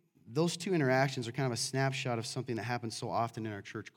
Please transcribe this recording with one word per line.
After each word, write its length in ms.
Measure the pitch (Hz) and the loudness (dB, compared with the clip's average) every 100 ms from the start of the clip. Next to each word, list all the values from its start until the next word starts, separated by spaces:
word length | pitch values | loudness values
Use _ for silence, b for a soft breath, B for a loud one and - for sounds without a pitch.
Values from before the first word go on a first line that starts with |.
| _ _ - | _ _ -4
those 300 | 127 170 - | 2 2 0
two 160 | 202 | 0
interactions 540 | 175 135 131 139 135 113 | 4 6 6 4 2 -4
are 40 | |
kind 140 | 147 131 | 0 0
of 60 | |
a 60 | 113 | 0
snapshot 600 | - 135 135 131 131 117 | -2 2 2 0 -2 -2
of 80 | 113 | -2
something 300 | 131 120 113 | -6 -2 -2
that 80 | |
happens 320 | 113 120 113 - | -2 -2 -4 -6
so 140 | 117 | -2
often 360 | 92 113 117 110 | 0 0 -2 -6
in 80 | |
our 80 | 101 | -6
church 280 | - 110 - | -8 -10 -10